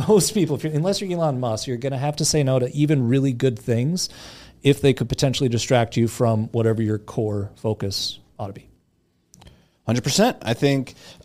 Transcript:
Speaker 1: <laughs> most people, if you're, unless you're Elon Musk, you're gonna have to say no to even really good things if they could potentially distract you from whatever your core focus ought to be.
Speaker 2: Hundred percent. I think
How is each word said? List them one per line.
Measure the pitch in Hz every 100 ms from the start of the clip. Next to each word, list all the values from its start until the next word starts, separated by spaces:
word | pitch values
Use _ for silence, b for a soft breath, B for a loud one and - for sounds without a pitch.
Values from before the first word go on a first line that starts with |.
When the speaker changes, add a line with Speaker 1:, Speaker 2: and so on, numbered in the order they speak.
Speaker 1:
<laughs> | 160
most | 214 -
people, | 214 160
if | 131
you're, | 156
unless | 151 180 202
you're | 196
Elon | 175 160 127
Musk, | 123 110 -
you're | 120
gonna | 135 131
have | 143 147
to |
say | 156 156
no | 135 131
to | 123
even | 143 147 147 117
really | 135 135
good | 120 131 113
things | - 117 135 180 - B B B B B
if | 139 139
they | 139
could | 127 117
potentially | - 139 120 131
distract | 117 - 127 113 117
you | 113
from | - 120 110 113
whatever | 117 113 113
your | 107 107
core | - - 107 104 101 -
focus | 113 107 98 95 - - _ -
ought | 101
to |
be. | 98 - _ _ _ _ _ _ - b b b b -
Speaker 2:
Hundred | 120
percent. | 139 131 240 -
I | -
think | 113 143 139 127 - B B